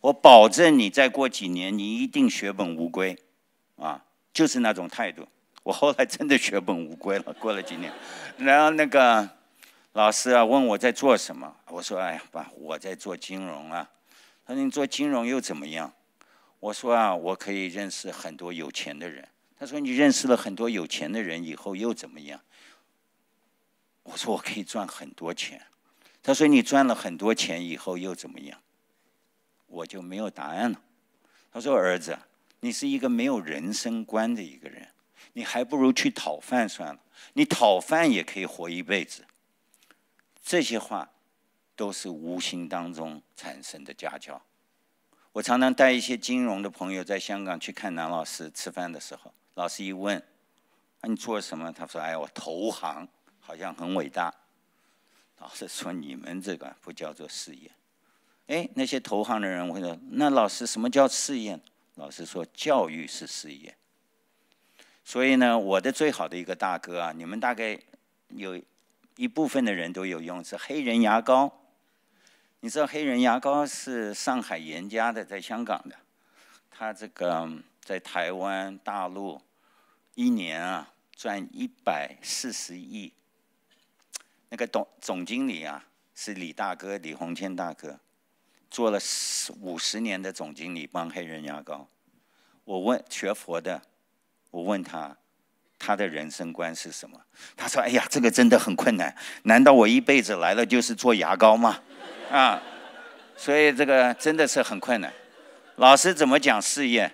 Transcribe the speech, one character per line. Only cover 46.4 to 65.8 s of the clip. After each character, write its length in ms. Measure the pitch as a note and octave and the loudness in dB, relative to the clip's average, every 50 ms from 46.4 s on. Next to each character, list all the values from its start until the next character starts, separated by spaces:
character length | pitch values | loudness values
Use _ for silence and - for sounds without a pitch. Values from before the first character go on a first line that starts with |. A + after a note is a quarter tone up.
| B2 | -2
融 180 | A#2 G2 G2 | -2 -4 -4
的 80 | G2+ G2+ | -6 -10
朋 220 | E2 - F2+ F#2 | -10 -10 -10 -8
友 100 | F#2+ F#2 F2+ | -8 -8 -6
在 140 | F2 G2+ F#2+ | -6 -6 -6
香 260 | - - G2+ G2+ G2 | -6 -8 -10 -8 -8
港 140 | F#2 F2 D#2+ | -8 -10 -10
去 120 | - - | -10 -14
看 220 | F#2+ - - G2 E2+ | -14 -10 -10 -8 -6
南 140 | E2+ D#2+ D#2+ | -6 -6 -4
老 160 | E2+ E2 D#2 | -6 -6 -6
师 260 | - - - D#2+ D#2 | -8 -10 -12 -14 -14
吃 180 | _ - - F#2 | _ -12 -14 -12
饭 200 | D#2+ F2+ F2+ E2+ | -10 -10 -10 -10
的 100 | E2 D2 | -10 -14
时 140 | - - C#2+ | -16 -16 -18
候， 200 | - _ - _ _ _ _ _ | -20 _ -20 _ _ _ _ _
老 140 | F#2 F2 E2+ | -8 -8 -6
师 160 | - - G2+ | -6 -8 -10
一 80 | F#2+ | -10
问 240 | F#2+ F#2 G2 G2+ G2+ F2 - _ _ _ _ _ _ _ _ _ _ _ _ _ _ _ | -8 -6 -4 -4 -4 -4 -8 _ _ _ _ _ _ _ _ _ _ _ _ _ _ _
：“啊， 80 | - A2+ | -6 -6
你 80 | A2 | -6
做 240 | G#2+ - A#2+ A2+ G#2 | -6 -4 -6 -6 -6
什 180 | F#2+ - E2 D#2 | -6 -8 -12 -12
么？” 120 | E2 E2 D#2+ | -12 -14 -12
他 100 | - E2 | -14 -16
说 140 | D#2 - E2+ | -14 -12 -10
：“哎， 160 | D#2 E2 D#2+ | -8 -8 -6
我 100 | D#2+ D2 C#2 | -8 -8 -10
投 380 | _ - - E2 E2 F2 F#2+ - | _ -14 -12 -10 -8 -6 -6 -6
行， 360 | E2 - - D#2+ D2+ C#2+ F2 - _ _ _ _ _ _ | -6 -6 -8 -10 -10 -10 -16 -20 _ _ _ _ _ _
好 160 | _ - E2 | _ -20 -16
像 180 | D#2+ F#2 F#2 D#2+ | -14 -12 -14 -12
很 200 | - E2 E2+ F#2+ | -10 -8 -4 -4
伟 140 | F#2 D2+ C#2+ | -4 -4 -4
大。” 240 | - F2+ F2 E2+ - _ _ _ _ _ _ _ _ _ _ _ _ _ _ _ _ _ _ _ _ _ | -6 -6 -6 -6 -6 _ _ _ _ _ _ _ _ _ _ _ _ _ _ _ _ _ _ _ _ _
老 100 | E2 C#2 | -20 -20
师 160 | - - - F2+ | -16 -16 -14 -14
说 240 | - - - - | -12 -12 -10 -10
：“你 220 | F#2+ F2 D2+ C#2+ C2+ | -10 -10 -10 -12 -14
们 260 | B1+ - - F2 F#2+ | -14 -14 -12 -12 -10
这 160 | F#2 G2 F2 | -8 -8 -10
个 180 | D2 - C2+ C2+ _ | -10 -12 -18 -20 _
不 100 | _ E2+ | _ -20
叫 220 | D#2+ - E2 D#2 | -14 -12 -12 -14
做 160 | D2+ - D2+ D2+ | -12 -16 -18 -16
事 260 | - - - - D2 | -14 -14 -14 -14 -18
业。” 160 | C2+ D2+ - _ _ _ _ _ _ _ _ _ _ _ _ _ _ _ | -20 -20 -20 _ _ _ _ _ _ _ _ _ _ _ _ _ _ _
哎， 200 | - C#3+ E3 E3+ - - | -6 -6 -6 -6 -6 -6
那 120 | C3 C3 | -6 -4
些 120 | B2 C#3+ C3 | -4 -4 -6
投 240 | - - G2+ G#2 | -6 -4 -4 -4
行 160 | G#2+ A2 A#2+ G#2+ | -2 -2 -4 -4
的 80 | G#2 | -4
人 240 | F#2+ F#2 F2 F2+ F2 | -4 -6 -6 -6 -8
会 100 | E2 G2 | -8 -8
说 180 | F2+ F2 E2+ E2 - F2 | -8 -8 -10 -10 -14 -8
：“那 180 | - C3+ D3 C#3+ | -4 0 0 2
老 180 | C#3 B2+ A2 G2 | 4 4 2 2
师， 180 | - - A#2+ | -2 -6 -8
什 140 | A2+ - A2+ | -8 -6 -4
么 80 | A2+ B2 | -4 0
叫 180 | B2 C#3 C3+ | 4 4 4
事 320 | C3 - - - - C#3+ B2 | 4 2 -4 -6 -6 -6 -8
业？” 220 | A2 G#2 F2 D#2 _ _ _ _ _ _ _ | -8 -8 -12 -12 _ _ _ _ _ _ _
老 140 | - D2 C#2+ | -20 -18 -18
师 140 | C#2+ - E2+ | -16 -16 -16
说 220 | D#2 - F#2 E2 _ _ | -12 -10 -10 -10 _ _
：“教 340 | - - D3+ D3+ B2+ F#2 E2 | -8 -2 0 2 2 2 -2
育 180 | D#2 E2 D#2 | -4 -10 -12
是 200 | C2+ - - - | -12 -12 -14 -14
事 260 | - - - - D2+ | -12 -14 -14 -14 -16
业。” 240 | C#2+ C#2 D2+ - _ _ _ _ _ _ _ _ _ _ _ _ _ _ _ _ _ _ _ _ _ _ - _ _ _ _ | -18 -20 -20 -20 _ _ _ _ _ _ _ _ _ _ _ _ _ _ _ _ _ _ _ _ _ _ -20 _ _ _ _
所 220 | - - B2 C3 | -8 -2 0 2
以 100 | C3+ C3+ | 4 4
呢， 220 | B2+ B2+ A#2+ A#2 A#2 | 4 4 4 4 2
我 220 | G2 F#2+ G2 F#2+ | 0 2 0 2